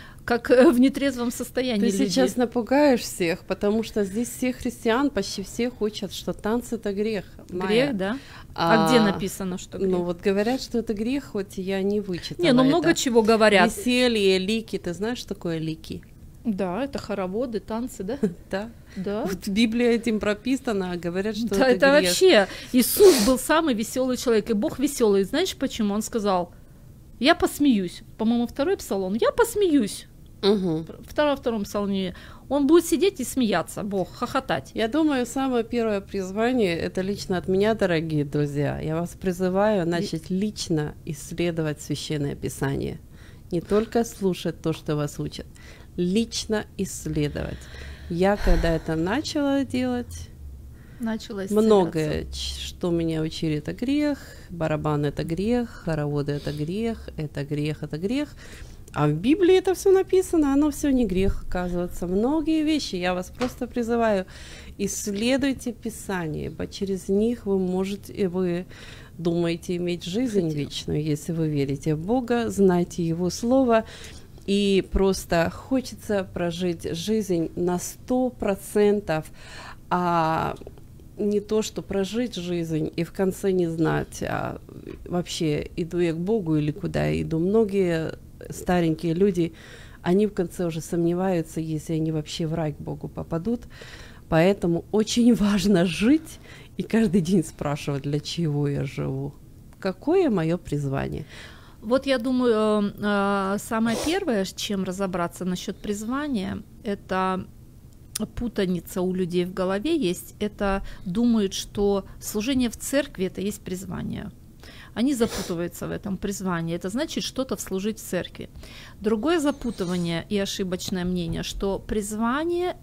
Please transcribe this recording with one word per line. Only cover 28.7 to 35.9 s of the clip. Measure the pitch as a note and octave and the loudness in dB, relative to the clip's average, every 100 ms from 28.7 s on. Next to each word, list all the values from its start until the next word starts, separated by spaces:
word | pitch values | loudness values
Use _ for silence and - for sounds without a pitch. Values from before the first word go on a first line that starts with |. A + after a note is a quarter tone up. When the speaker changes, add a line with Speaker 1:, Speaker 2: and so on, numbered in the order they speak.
| G4 | -2
Speaker 1:
псалом: | - G3 F#3 | -2 -2 -2
«Я | A3 C5 | 0 2
посмеюсь». | C#5 A#4 G#4 F#4+ C#4+ G3 - - - - - | 4 2 2 4 4 2 -4 -14 -20 -20 0
Speaker 2:
Мгм. | G3 G#3 F#3 D#3+ E3 - - | 2 4 2 -2 -4 -12 -6
Speaker 1:
Втор-, | - D4 | 0 2
во | C#4 | 2
втором | A#3+ A3+ | -2 -2
псалме. | G3+ G#3 G3+ G3 F#3 - - - - | -2 -2 -2 -2 -2 -6 -14 -18 -2
Он | C#4 C#4 | 2 8
будет | E4+ E4+ | 6 6
сидеть | E4 F#4+ F#4+ | 2 2 0
и | |
смеяться, | A#3 C4+ A3 F3 - - | -4 0 2 2 -2 -6
Бог, | G#3 G3 F3 | -4 -2 -2
хохотать. | - A#3+ C4+ C4+ - - G#3+ | -4 -2 -2 0 -2 -2 -2
Speaker 2:
Я | A3+ | 0
думаю, | D4 D#4 C4+ A#3+ | 2 2 2 0
самое | C4+ C4+ B3 | -2 0 0
первое | A3+ A#3+ A3 | 0 0 0